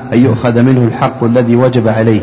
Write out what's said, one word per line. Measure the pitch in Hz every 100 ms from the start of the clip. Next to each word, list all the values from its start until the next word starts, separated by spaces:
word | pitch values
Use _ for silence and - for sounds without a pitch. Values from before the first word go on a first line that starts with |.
| -
أن | 117
يؤخذ | 127 110 123 117
منه | 123 131
الحق | 117 110 131 131
الذي | 117 120 117 120
وجب | 127 123 113
عليه. | 107 110 107